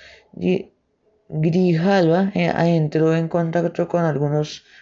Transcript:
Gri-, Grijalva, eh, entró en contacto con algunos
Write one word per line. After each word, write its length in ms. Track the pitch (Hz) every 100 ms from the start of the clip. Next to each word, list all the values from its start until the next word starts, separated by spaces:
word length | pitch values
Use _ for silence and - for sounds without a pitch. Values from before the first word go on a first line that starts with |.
| - - _
Gri-, 360 | - 180 185 - _ _ _ _ _ -
Grijalva, 1000 | 156 165 175 180 160 185 196 165 170 196
eh, 160 | 180 175 -
entró 580 | 170 170 151 156 160
en 140 | 165 165
contacto 580 | 170 165 170 170 - 170
con 180 | 175
algunos 600 | 165 143 143 151 151 - - -